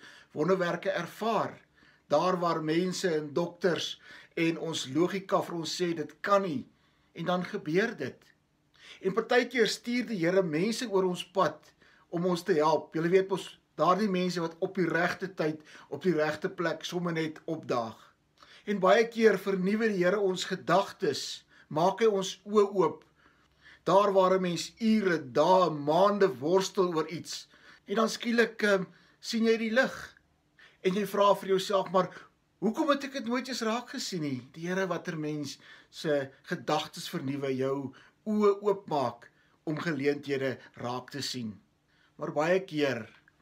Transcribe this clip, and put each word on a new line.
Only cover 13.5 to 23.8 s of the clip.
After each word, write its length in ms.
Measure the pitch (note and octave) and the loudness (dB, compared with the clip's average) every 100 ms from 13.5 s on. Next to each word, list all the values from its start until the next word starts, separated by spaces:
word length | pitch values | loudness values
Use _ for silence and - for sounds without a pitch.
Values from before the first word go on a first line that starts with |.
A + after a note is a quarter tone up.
| - _ - | -18 _ 0
daardie 340 | D#3 F3+ G#3+ | 2 4 2
mense 320 | F3+ F3+ F3 | 0 -2 -2
wat 120 | E3 - | -4 -4
op 120 | F#3 F#3+ | -4 0
die 100 | E3 | 0
regte 400 | D#3+ E3+ - F#3 | 2 0 -2 -8
tyd, 280 | - D#3 D#3 - - - | -4 -4 -4 -10 -20 -14
op 140 | C#3+ | -4
die 100 | F#3 | 0
regte 340 | D#3 D3+ - F#3 | 2 0 -2 -6
plek, 360 | F#3+ E3+ D#3 - | -4 -4 -4 -6
sommer 260 | F3 F3 E3 | -6 -4 -2
net 240 | D#3+ D#3 - | -4 -6 -8
opdaag. 460 | D#3+ B2+ B2+ A2+ - - _ _ _ - - - | -8 -4 -4 -4 -10 -20 _ _ _ -20 -16 -6
En 100 | G3+ | 2
baie 240 | F#3 G#3 A3+ | 6 6 4
keer 240 | A3 A3 F#3+ | 4 4 4
vernuwe 500 | G3 F#3+ F3+ G#3+ A3+ | 0 0 0 2 0
die 140 | G3 | 2
Here 160 | F3 G#3 | 2 2
ons 260 | G3 F#3 - | 0 -2 -4
gedagtes, 960 | F#3 A#2+ F3 G3 - E3+ B2+ - - _ _ - | -6 2 2 2 -4 -4 -4 -6 -12 _ _ -8
maak 320 | D3 F3+ F#3+ | 0 2 4
hy 80 | A3+ | 2
ons 300 | G3 F#3+ - G#3 | 2 -2 -8 -2
oë 200 | G#3+ G3+ | 2 2
oop. 320 | G3 D#3+ - _ _ _ _ _ _ - - | 4 2 0 _ _ _ _ _ _ -20 -10